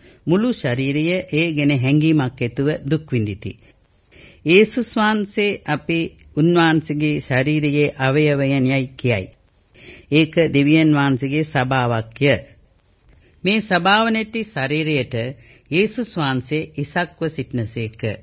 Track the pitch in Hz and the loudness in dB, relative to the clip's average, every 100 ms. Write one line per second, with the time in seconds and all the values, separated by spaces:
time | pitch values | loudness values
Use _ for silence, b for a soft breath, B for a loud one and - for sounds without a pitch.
0 | b b - 185 247 233 135 123 135 143 | b b 0 0 0 -2 -4 -2 -2 -2
1 | 160 185 - 147 170 151 143 139 131 151 | -2 -2 -2 -2 0 0 0 2 2 2
2 | 156 156 127 - 120 - 139 165 139 156 | 4 2 0 -4 -6 -2 -2 -2 -2 -4
3 | 156 123 104 98 98 - b _ _ _ | -2 -2 -2 -6 -12 -14 b _ _ _
4 | _ B B B 151 180 214 247 226 226 | _ B B B 4 6 6 2 -4 0
5 | 214 214 202 - 208 - - 151 - 165 | 0 0 -2 -2 -2 -2 -4 -6 -2 -2
6 | 165 - - - 165 175 165 160 156 147 | -2 -8 -10 0 4 4 4 2 0 -2
7 | 151 147 - 131 135 151 147 147 156 - | -2 -2 -2 0 0 0 0 0 0 0
8 | 131 143 151 143 135 139 127 135 131 - | 0 2 2 2 2 2 2 0 -4 -4
9 | 123 104 92 _ _ _ _ _ B B | -2 -2 -4 _ _ _ _ _ B B
10 | B 147 156 170 156 139 143 160 156 147 | B 2 2 2 2 2 4 4 4 4
11 | 139 127 139 151 156 143 127 131 123 113 | 2 0 -2 -4 -2 -2 0 0 0 -2
12 | 113 - 143 - - - _ _ _ _ | -4 -2 0 0 -2 -20 _ _ _ _
13 | _ b b b 180 220 214 180 185 208 | _ b b b -2 -2 0 0 2 2
14 | 226 220 220 226 214 147 131 156 156 147 | 2 -2 -4 -6 -6 -6 -4 -2 -2 -2
15 | 123 117 120 143 b b b 156 214 214 | -2 -4 -6 -10 b b b 0 0 -2
16 | 226 175 143 131 123 151 156 - 147 180 | -8 -4 -2 -2 -4 -6 -6 -8 -6 -4
17 | 175 - 160 151 131 123 110 120 110 - | -6 -4 -8 -6 -8 -6 -6 -6 -10 -6
18 | 110 98 | -8 -8